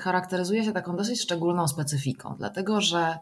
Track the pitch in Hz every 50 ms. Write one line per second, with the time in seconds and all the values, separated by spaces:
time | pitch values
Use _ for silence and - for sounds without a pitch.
0 | - 185 180 180 180 185 185 180 180 175 208 226 220 214 208 185 175 180 175 175
1 | 202 226 247 226 - - 175 170 165 175 175 180 165 151 - 160 147 139 147 135
2 | - 135 - - - - - - - 104 - - 190 202 214 208 - 208 170 170
3 | 165 165 165 165